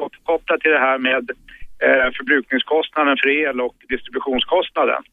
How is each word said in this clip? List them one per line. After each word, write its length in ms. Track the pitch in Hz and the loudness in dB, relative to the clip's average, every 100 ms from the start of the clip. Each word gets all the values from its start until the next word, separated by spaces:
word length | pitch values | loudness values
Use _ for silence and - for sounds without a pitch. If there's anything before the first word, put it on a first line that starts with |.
återkoppla 500 | 147 - - 160 - 160 | 0 -6 -2 -2 0 0
till 120 | 156 147 | 2 2
det 80 | 131 | 2
här 100 | 135 | 2
med, 260 | 131 131 123 127 - - - - 131 | 0 -2 -2 -10 -18 -16 -16 -2 2
eh, 220 | 135 127 - | 4 2 -2
förbrukningskostnaden 1000 | 131 143 - 131 - 156 156 156 143 135 | 0 0 0 -4 0 0 0 0 0 2
för 60 | 139 147 | 0 0
el 120 | 147 123 123 | -2 -2 -4
och 100 | - - | -8 -8
distributionskostnaden. 1080 | 127 - 131 139 127 - 180 - - 127 65 - | -8 -6 -6 -2 -2 0 0 0 0 0 0 -6